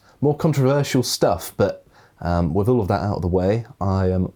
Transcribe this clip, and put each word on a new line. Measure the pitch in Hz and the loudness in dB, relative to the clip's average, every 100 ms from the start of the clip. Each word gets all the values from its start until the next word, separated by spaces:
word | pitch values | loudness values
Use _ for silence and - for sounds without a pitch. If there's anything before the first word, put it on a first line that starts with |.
| _ _ | _ _
more | 143 | -2
controversial | 147 165 143 131 143 143 131 | 0 0 2 2 2 0 0
stuff, | 120 - 143 87 - - | 0 0 0 0 -6 -2
but, | 98 - - - - _ | -2 -2 -14 -20 -20 _
um, | 85 87 85 | -2 0 0
with | 87 101 | 0 0
all | 127 | 0
of | 95 | 0
that | 101 | -2
out | 98 101 | -2 -2
of | |
the | 90 | 0
way, | 90 92 113 113 - | 0 2 0 -4 -6
I | 95 95 92 | -2 0 0
am, | 92 92 | 0 -2